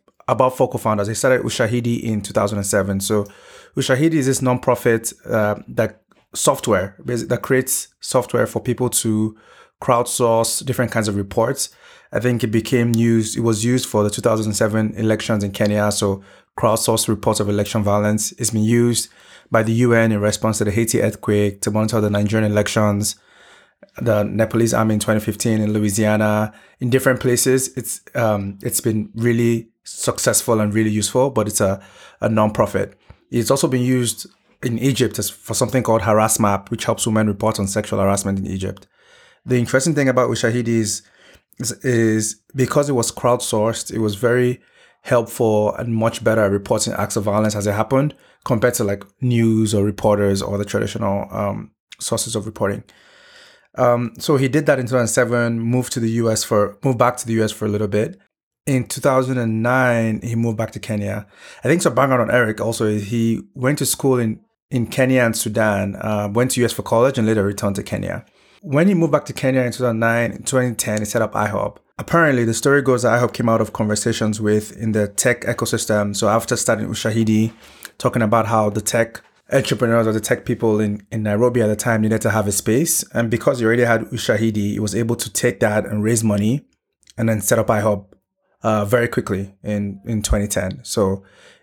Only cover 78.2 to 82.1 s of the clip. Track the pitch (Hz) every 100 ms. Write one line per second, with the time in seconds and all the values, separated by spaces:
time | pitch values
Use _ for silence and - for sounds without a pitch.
78.2 | 107 113 107 113 107 107 104 117 117 -
79.2 | - _ - 135 - 104 120 117 110 110
80.2 | - 117 - 117 113 107 107 104 - 113
81.2 | 107 104 123 120 107 107 123 113 107